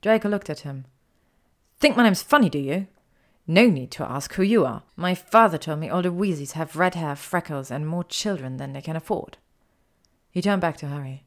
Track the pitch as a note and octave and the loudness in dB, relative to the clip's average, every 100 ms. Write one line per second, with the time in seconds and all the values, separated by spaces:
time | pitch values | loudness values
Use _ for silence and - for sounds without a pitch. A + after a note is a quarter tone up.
0 | G#3 A3 G#3 G3+ G3+ D3+ C#3+ C3+ C3 _ | 4 2 2 -4 -4 -10 -8 -12 -14 _
1 | _ _ _ _ _ _ _ _ D4 B3 | _ _ _ _ _ _ _ _ 2 6
2 | A#3 F3+ - D4 G3+ D3 C#3 E3 G3 _ | 4 4 2 4 4 2 -2 -4 -4 _
3 | _ _ _ _ - E3+ A#3+ D3+ B2+ - | _ _ _ _ 2 6 6 4 -2 -8
4 | - C3+ - - F#3+ A3+ C3+ A#2 _ - | -6 -6 -6 -2 2 4 2 -2 _ -6
5 | F3+ F3+ - A3+ A3 D#3+ - D3+ D#3 F3+ | -4 -4 2 6 6 4 -4 -6 -2 -2
6 | F3+ F3 G3+ D#3+ C#3+ D#3 D#3+ D3+ F3+ F3 | 0 0 -2 -2 -6 -8 -8 0 0 0
7 | D#3+ C#3+ - F3+ - D3 C3+ B2+ D3+ E3+ | -6 -6 -4 -4 -4 -8 -8 -6 -4 -6
8 | E3+ - G#3 F#3+ C3 C3 C#3 C3+ D3 D#3+ | -6 -6 -4 -4 -6 -10 -10 -10 -6 -8
9 | - - - - _ _ _ _ _ _ | -4 -6 -6 -18 _ _ _ _ _ _
10 | _ _ _ F3 F#3 G3 F3 D#3 D3 C#3+ | _ _ _ -2 0 0 0 -4 -8 -8
11 | C3+ C3+ | -10 -12